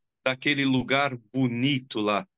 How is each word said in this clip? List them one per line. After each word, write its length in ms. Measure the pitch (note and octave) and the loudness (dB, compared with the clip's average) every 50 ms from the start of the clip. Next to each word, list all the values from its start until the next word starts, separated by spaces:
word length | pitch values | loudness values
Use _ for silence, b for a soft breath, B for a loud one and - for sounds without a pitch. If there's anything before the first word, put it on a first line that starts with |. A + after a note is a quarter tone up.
| _ _ _ _ _ | _ _ _ _ _
daquele 400 | C3 B2+ C3 - D3 C#3+ C#3 C3+ | -4 -4 -2 0 0 0 2 2
lugar 520 | C3+ C3 B2+ A#2 A2 C3 C#3 C#3+ C#3 C3 A#2+ A2+ _ - | 2 2 2 2 2 0 0 2 0 -2 -6 -12 _ -2
bonito 680 | C3 C3+ B2 A#2 A#2 B2+ C3+ C#3+ B2+ C3 - - A2+ | 0 0 0 0 0 0 0 0 -2 -4 -4 -4 -2
lá 260 | G#2+ G#2 G#2 G2 F#2+ - _ | 0 0 0 -2 -2 -6 _